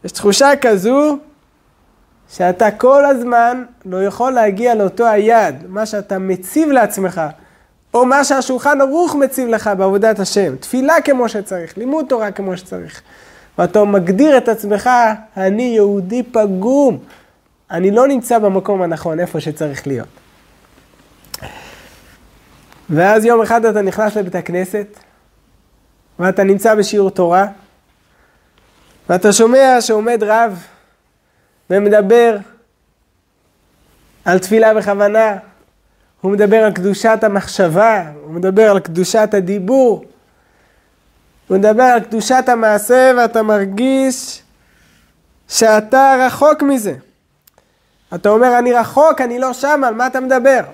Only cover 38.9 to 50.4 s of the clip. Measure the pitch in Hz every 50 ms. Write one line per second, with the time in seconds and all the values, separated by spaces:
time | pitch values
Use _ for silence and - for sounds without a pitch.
38.9 | 160 175 185 - - 226 214 208 214 202 185 175 202 208 180 196 262 269 262 240
39.9 | 202 - - - _ _ _ _ _ _ _ _ _ _ _ _ _ _ _ _
40.9 | _ _ _ _ _ _ _ _ _ _ _ _ 190 196 196 214 214 226 254 254
41.9 | 247 233 180 - 220 220 202 - 262 262 254 254 240 226 226 214 208 208 208 -
42.9 | 247 254 254 262 254 247 233 226 233 226 220 214 214 208 196 196 190 208 247 262
43.9 | 269 269 269 262 254 - - - - - _ _ _ _ _ _ _ _ _ _
44.9 | _ _ _ _ _ _ _ _ _ _ _ _ - - 226 220 214 214 214 214
45.9 | 269 269 269 269 269 254 262 247 - - 277 302 294 302 294 277 277 254 208 190
46.9 | 139 127 _ _ _ _ _ _ _ _ _ _ _ _ _ _ _ _ _ _
47.9 | _ _ _ _ - 170 - 202 214 226 247 254 240 240 240 247 240 240 220 -
48.9 | - 285 302 320 294 - 254 240 240 247 262 254 247 - 277 285 302 294 269 240
49.9 | 220 226 247 262 254 269 262 254 262 254